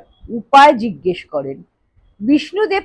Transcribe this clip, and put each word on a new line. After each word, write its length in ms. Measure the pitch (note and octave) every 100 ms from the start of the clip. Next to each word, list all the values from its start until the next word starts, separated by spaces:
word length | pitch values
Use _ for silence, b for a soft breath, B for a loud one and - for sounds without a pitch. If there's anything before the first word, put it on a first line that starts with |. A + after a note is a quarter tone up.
| - _ -
উপায় 440 | A3+ - C4+ C#4+
জিজ্ঞেস 520 | C4 A3+ D3+ E3+ F3+ -
করেন। 380 | D3+ C3+ C3+ - _ _ _ _ -
বিষ্ণুদেব 640 | G#3 D4 D4+ F#4 G#4+ F#4+